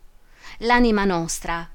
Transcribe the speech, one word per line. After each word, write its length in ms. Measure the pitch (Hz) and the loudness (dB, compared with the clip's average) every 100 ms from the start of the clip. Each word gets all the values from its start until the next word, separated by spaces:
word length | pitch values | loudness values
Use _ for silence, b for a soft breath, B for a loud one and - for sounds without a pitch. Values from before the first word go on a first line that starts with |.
| - - B B B B | -20 -20 B B B B
L'anima 420 | 226 247 240 208 | 2 4 4 4
nostra 640 | 196 175 165 - - 170 175 | 2 0 -2 -6 -6 -8 -10